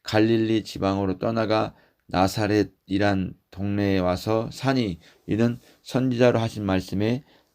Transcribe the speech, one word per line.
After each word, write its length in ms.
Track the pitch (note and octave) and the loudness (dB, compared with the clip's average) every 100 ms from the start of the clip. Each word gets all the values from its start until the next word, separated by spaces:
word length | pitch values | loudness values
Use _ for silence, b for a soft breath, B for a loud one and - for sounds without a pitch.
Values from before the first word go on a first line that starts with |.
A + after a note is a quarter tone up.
갈릴리 600 | - A2 A2+ A2+ A2 A2 | -2 2 4 4 2 -2
지방으로 540 | - - F#2+ G2 G2 F#2 | -2 -4 -2 0 -2 -2
떠나가 560 | A2+ A2+ G#2+ A2 G#2+ - b b - | -2 -2 0 0 -2 -6 b b -4
나사렛이란 1300 | F2+ F#2+ A2+ G#2 G#2+ F#2+ _ - G2 G2+ G2 F2+ - _ | 0 0 0 2 2 2 _ -4 0 2 0 -2 -8 _
동네에 480 | F#2+ G2+ G2+ G2+ G2 | -8 -4 -2 0 2
와서 500 | F2+ F2+ A2 A2 A#2 | 0 -2 -2 -2 -2
사니, 480 | - C3 C3 G#2+ E2 b b - | -4 -2 0 -2 -6 b b -4
이는 340 | G#2 A#2+ A#2+ b b | 0 0 0 b b
선지자로 580 | - B2+ C3 A#2+ B2 A2+ | -6 -2 0 4 4 4
하신 260 | A2+ G#2+ G2+ | 0 -4 -2
말씀에 580 | F#2+ F#2 F#2+ G#2+ B2 - b b | -2 -2 -2 -2 -2 -6 b b